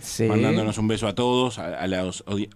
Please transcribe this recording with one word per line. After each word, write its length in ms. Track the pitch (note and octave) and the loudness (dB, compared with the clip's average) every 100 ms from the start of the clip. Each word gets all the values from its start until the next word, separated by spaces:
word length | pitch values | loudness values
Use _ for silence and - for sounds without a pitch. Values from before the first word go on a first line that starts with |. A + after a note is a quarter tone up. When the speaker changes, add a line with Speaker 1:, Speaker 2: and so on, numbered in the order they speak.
Speaker 1:
Sí. 240 | - - | -8 -2
Speaker 2:
mandándonos 540 | A2+ G#2+ A2 A2 A2 A2 | 2 4 4 2 0 0
un 100 | G#2+ | 0
beso 180 | G#2+ G#2+ | 0 0
a 80 | |
todos, 460 | G2 B2 B2 B2+ A2+ | 0 2 4 2 -2
a, 180 | E2 C#2 | -8 -4
a 60 | F#2 | -2
los 380 | F#2 F#2 - - | -2 -2 -6 -6
odi-, 240 | G2+ G#2 | -4 -4